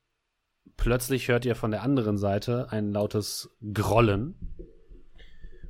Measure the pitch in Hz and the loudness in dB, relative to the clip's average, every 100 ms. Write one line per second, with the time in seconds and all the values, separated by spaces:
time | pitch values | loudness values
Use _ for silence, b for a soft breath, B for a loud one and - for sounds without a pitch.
0 | _ _ _ _ _ _ _ - - 123 | _ _ _ _ _ _ _ -2 2 2
1 | - 131 - 120 120 147 117 107 117 139 | 0 0 2 2 2 0 0 0 2 2
2 | 107 104 101 101 113 123 127 110 104 104 | 2 2 2 0 0 -2 -2 -2 -2 0
3 | 104 107 101 - - _ 107 104 98 104 | 0 0 -4 -6 -12 _ -6 -2 2 6
4 | 117 98 139 196 - - - - - - | 6 4 -2 -6 -10 -10 -14 -20 -20 -20
5 | - B B B B B B | -20 B B B B B B